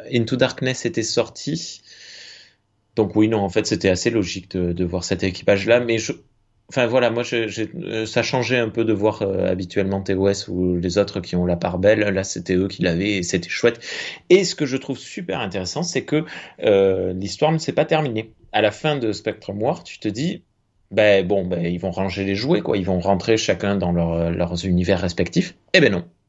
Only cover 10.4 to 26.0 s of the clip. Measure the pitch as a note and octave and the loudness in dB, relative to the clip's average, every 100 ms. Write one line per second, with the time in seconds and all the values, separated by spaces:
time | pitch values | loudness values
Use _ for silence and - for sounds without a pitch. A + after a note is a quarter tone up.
10.4 | - F#2 F2+ F2+ F2+ F2 G2+ G2+ F2 F2+ | -4 -2 0 0 0 0 0 -2 -4 0
11.4 | F2+ F2 F2+ F2 G2 G#2+ G#2 F#2+ G2 - | 0 0 -2 2 4 4 2 0 -4 -6
12.4 | F2 F#2 F#2+ - F2 E2+ G2+ G2+ F2 F#2 | 0 0 0 0 0 0 0 -2 -2 -2
13.4 | - - A#2+ A#2 - - - - - F#3 | -4 0 0 0 -6 -10 -10 -12 4 6
14.4 | F3+ - C#3+ C3 - C3 - - F3+ F3+ | 6 -2 -4 -4 -6 -10 -10 -12 -6 -6
15.4 | G#2+ F#2+ F#2 C#3+ E3+ F3+ E3+ D3+ D#3+ - | -4 -4 -4 -4 -4 -4 0 -2 -2 -8
16.4 | - - A#2 G2 G2 F#2+ F#2 F#2 G2 - | -18 -2 4 6 6 2 -2 -4 -6 0
17.4 | D3+ D#3+ D#3 C#3 D#3 D#3+ D3 A2 A2 - | 2 2 0 0 0 0 0 -4 -8 -14
18.4 | - G#2+ G#2+ G2+ D#3 D3 A#2 G2 - G2+ | -4 0 2 2 -2 0 -2 -2 -6 -6
19.4 | - G2+ A#2 E3 - - A2 G#2 D#3+ - | -8 -4 -2 -4 -8 -8 -6 -4 -4 -6
20.4 | - _ _ _ _ G2 G#2+ G2 F2+ G2 | -12 _ _ _ _ 2 6 6 4 0
21.4 | F2+ F2 E2+ F2 F#2 F2+ F#2+ F#2 G2 G2 | 0 -2 -2 -2 -4 -2 -4 -2 -2 -2
22.4 | B2 F3 - A2 F#2 F#2 F#2+ G2 F#2 A2 | 0 0 0 -2 0 0 2 0 2 2
23.4 | - F#2+ G2+ G2+ F#2 F2 E2+ E2+ E2+ E2+ | 2 0 0 0 0 2 0 0 0 0
24.4 | E2+ F2 F#2+ F2+ F2+ F#2 F2+ - F2 - | -2 -2 0 2 2 2 0 -2 0 0
25.4 | - - _ F#3+ C#3 F#2 | -2 -8 _ 4 4 2